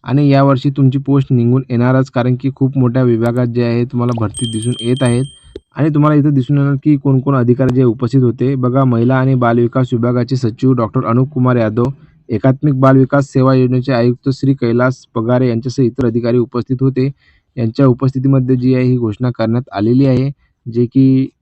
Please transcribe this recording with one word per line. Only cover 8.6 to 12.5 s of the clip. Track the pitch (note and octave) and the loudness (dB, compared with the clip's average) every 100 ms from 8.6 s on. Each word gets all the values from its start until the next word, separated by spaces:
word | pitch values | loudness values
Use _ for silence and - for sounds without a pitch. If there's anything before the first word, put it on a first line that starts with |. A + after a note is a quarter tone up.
| B2 C3 C3 | -2 0 2
महिला | A#2 A#2 C3 | 2 2 0
आणि | C3 C3 | 0 0
बालविकास | A#2+ A#2 A#2+ C3 B2+ | 2 2 0 0 -2
विभागाचे | A#2+ A#2+ B2 A#2+ B2+ | -2 -2 -2 -2 -2
सचिव | A2+ A2 C3 | -4 -2 0
डॉक्टर | B2 A2 C3 A2 | 0 0 -2 0
अनुप | A#2+ C3+ | 0 0
कुमार | C3+ B2+ B2 | 0 0 0
यादव, | A2 G#2+ B2 C3+ - _ - | 0 -2 -4 -4 -20 _ -8
एकात्मिक | G#2+ C3+ | -2 0